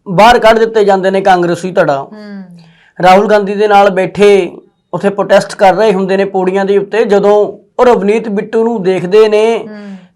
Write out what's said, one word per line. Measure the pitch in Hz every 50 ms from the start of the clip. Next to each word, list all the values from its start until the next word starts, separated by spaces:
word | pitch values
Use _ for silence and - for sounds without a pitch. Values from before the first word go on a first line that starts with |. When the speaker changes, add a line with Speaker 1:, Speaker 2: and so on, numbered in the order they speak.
| _ 202
Speaker 1:
ਬਾਹਰ | 175 180 208 233 247 240
ਕੱਢ | 214 220 226 220
ਦਿੱਤੇ | 226 214 220 220 202
ਜਾਂਦੇ | 196 196 190 180 190
ਨੇ | 190 196
ਕਾਂਗਰਸੀ | 190 196 185 180 175 170 175 165 - 185
ਧੜਾ। | 175 190 170 151 143 139
Speaker 2:
ਹੂੰ। | 139 - 214 214 214 208 202 196 185 175 175 170 165 _ _ _ _ _ _ -
Speaker 1:
ਰਾਹੁਲ | 175 185 185 196 214 196
ਗਾਂਧੀ | 214 208 202 190 208
ਦੇ | 196 214 208
ਨਾਲ | 202 202 202 196
ਬੈਠੇ | 185 190 185 180 - 185 208 208 202 190 175 151 - - _ _ _ _ _ _ -
ਉੱਥੇ | 165 196 202
ਪ੍ਰੋਟੈਸਟ | 196 - 190 - 196 202 - - -
ਕਰ | - 208 190 175
ਰਹੇ | 185 220 220
ਹੁੰਦੇ | 185 190 190 180 190
ਨੇ | 190 196
ਪੌੜੀਆਂ | 196 196 190 180 185 190 196 196
ਦੇ | 196 202 196
ਉੱਤੇ। | 196 - - 220 233
ਜਦੋਂ | 208 202 196 196 202 208 208 202 196 - - _ _ _ -
ਉਹ | 247
ਰਵਨੀਤ | 247 233 190 190 202 214 226 226 240
ਬਿੱਟੂ | 196 208 - 214 233 226 226
ਨੂੰ | 226 233 214
ਦੇਖਦੇ | 175 185 190 180 170 180 190 214 220 214
ਨੇ, | 208 208 220 226 226 214 - 214
Speaker 2:
ਹੂੰ। | 214 208 208 202 196 185 - _ _